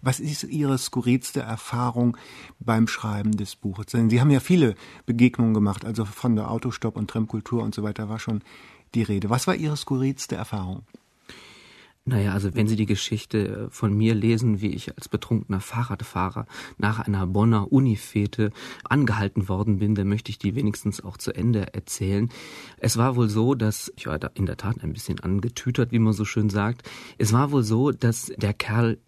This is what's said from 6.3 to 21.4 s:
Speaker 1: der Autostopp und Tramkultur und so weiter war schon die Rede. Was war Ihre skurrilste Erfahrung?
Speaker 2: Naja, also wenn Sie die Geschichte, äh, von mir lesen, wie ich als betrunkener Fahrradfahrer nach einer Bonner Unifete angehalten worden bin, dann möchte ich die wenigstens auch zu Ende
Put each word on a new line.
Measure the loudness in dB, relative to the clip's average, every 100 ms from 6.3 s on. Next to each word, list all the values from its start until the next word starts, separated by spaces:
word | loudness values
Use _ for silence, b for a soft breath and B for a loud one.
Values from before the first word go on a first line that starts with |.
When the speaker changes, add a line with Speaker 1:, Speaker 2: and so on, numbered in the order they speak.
| 0
Speaker 1:
der | 0
Autostopp | -4 -4 -4 -4 -4
und | -4
Tramkultur | -2 -2 -4 -2 -2
und | -2 -4
so |
weiter | -4 -4 -6
war | -6
schon | -4 -4 B B B B B -2
die |
Rede. | 2 0 2
Was | 0 0
war |
Ihre | -2 -2 -4
skurrilste | -4 -2 0 -2 -6 -8
Erfahrung? | -6 -6 -6 -8 -12 -20 _ _ B B B B B B B B -2
Speaker 2:
Naja, | 0 2
also | 0 -2 0
wenn | 0
Sie | 2
die | 0
Geschichte, | -2 -2 -6 -2 -2 -2 -4 -10
äh, |
von | -2 0
mir | 4 4 4
lesen, | 2 4 2 2
wie | 0
ich | -4 -8 -14
als | -6
betrunkener | -6 0 -2 0 -4
Fahrradfahrer | -4 -4 -4 -6 -6 -4 -4 -6 -12 B B B
nach | -2 -2
einer | 0 0 2
Bonner | 4 6 4 4
Unifete | 4 4 0 -2 -2 -2 0 -4 B B B -2
angehalten | 2 2 0 0 -2 -2
worden | -2 0 2
bin, | 2
dann | 2 2
möchte | -2 -4
ich | -4
die | -4 0
wenigstens | -2 -2 -6 -6
auch | -10 -10
zu | -10
Ende | -2